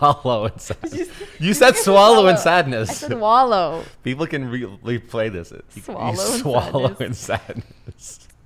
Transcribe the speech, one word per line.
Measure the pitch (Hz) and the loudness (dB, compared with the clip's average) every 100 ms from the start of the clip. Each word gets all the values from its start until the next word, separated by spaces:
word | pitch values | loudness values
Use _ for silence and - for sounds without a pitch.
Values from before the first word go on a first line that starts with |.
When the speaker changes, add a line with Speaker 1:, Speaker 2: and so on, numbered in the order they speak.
Speaker 1:
wallow | 147 143 127 117 110 | 2 2 -2 -2 -4
in | - | -8
sadness. | - - 320 | -12 -12 -10
Speaker 2:
<laughs> | 294 | -10
Just, | 359 - 403 - | -10 -12 -18 -6
Speaker 1:
You | 165 | -2
Speaker 2:
just | 247 | 4
Speaker 1:
said | 339 | 4
Speaker 2:
because | - | 4
Speaker 1:
swallow | - 196 208 226 190 | 4 6 8 8 6
in | 165 | 4
Speaker 2:
swallow. | |
Speaker 1:
sadness. | 170 175 143 120 110 | 4 2 2 -2 -4
Speaker 2:
I | |
said | - 294 240 | -6 -6 -2
wallow. | 214 240 254 202 165 165 - - | 2 4 4 2 -2 -6 -12 -10
Speaker 1:
People | 123 131 165 | -8 -6 -6
can | 156 127 | -6 -6
re-, | 123 110 98 117 120 | -8 -10 -10 -8 -8
replay | - 117 110 | -6 -6 -6
this. | 92 85 - - | -8 -14 -18 -20
You, | - | -18
Speaker 2:
Swallow | - - 107 | -14 -8 -6
Speaker 1:
you | 110 - | -4 -4
Speaker 2:
in | - | -4
Speaker 1:
swallow | 147 123 - 139 127 - | -2 -2 -2 -2 -2 -4
Speaker 2:
sadness. | |
Speaker 1:
in | 127 | -8
sadness. | 123 - 113 - - - - - - - - _ _ | -8 -8 -8 -8 -14 -16 -20 -20 -20 -20 -20 _ _